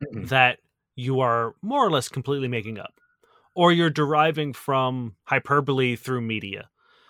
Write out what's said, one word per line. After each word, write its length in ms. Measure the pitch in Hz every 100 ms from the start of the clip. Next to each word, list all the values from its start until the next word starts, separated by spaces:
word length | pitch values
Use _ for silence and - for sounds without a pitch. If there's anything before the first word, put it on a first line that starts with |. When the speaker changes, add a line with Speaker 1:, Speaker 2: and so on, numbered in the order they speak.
Speaker 1:
Mm-hmm. 240 | 147 110 87
Speaker 2:
that 320 | 131 123 - _ _ _ -
you 240 | 123 131
are 340 | 123 117 117 -
more 240 | 208 285 220
or 40 |
less 180 | 147 -
completely 400 | 135 139 143 131
making 300 | 120 104 104
up, 220 | - - _ _ _ _ _
or 160 | 180 175
you're 200 | 170 165
deriving 600 | 147 147 151 160 156 147
from 600 | - - 135 131 127 117 -
hyperbole 720 | - 135 - 143 139 131 123 117
through 260 | - 127
media. 480 | 113 110 98 98 - _ _ _